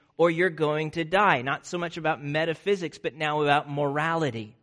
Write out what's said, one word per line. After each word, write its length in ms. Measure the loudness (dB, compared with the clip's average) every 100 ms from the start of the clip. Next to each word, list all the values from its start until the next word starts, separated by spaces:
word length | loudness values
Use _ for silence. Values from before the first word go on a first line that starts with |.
| _ 2
or 120 | 2
you're 200 | 4 0
going 400 | 0 0 0 -2
to 140 | -4
die. 360 | 0 4 4 4
Not 240 | 0 -4
so 140 | -6 -6
much 180 | -6 -4
about 260 | -2 -2
metaphysics, 760 | -2 0 0 -2 -2 0 -2 -6
but 160 | -8
now 260 | -4 -2 0
about 300 | 4 2 2
morality. 840 | -2 -2 0 0 0 -2 -4 -10 -16